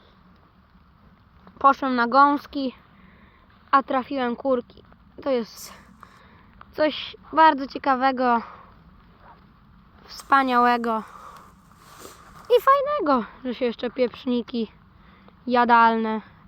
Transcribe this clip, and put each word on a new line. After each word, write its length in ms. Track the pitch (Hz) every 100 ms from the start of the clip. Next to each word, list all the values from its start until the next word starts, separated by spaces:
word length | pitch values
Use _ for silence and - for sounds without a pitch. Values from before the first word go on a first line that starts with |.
| _ _ _ - _ _ _ _ _ _ - _ _ _ - -
Poszłem 360 | 277 262 269 247
na 120 | 233
gąski, 680 | 262 285 285 - 285 262 - _ - - - - _ _ _ _
a 120 | 277
trafiłem 520 | 262 269 240 277 240 233
kurki. 480 | 269 254 - - - - - -
To 60 | 285
jest 440 | 254 214 - - - - - - - - - - - -
coś 440 | - 311 - - - -
bardzo 340 | 294 320 277 269
ciekawego, 720 | 269 285 254 269 254 254 233 - - - - - - - - - - - _ - - - - -
wspaniałego 960 | - - 277 262 240 240 240 233 220 - - - - - - - - - - - - - - - 480
i 40 |
fajnego, 640 | - 554 554 587 320 262 202 - 254
że 100 | 226
się 100 | 247
jeszcze 240 | 220 240
pieprzniki 800 | - 240 - - 240 - 240 220 - - - - - - - -
jadalne 760 | 240 240 233 226 226 220 220 - -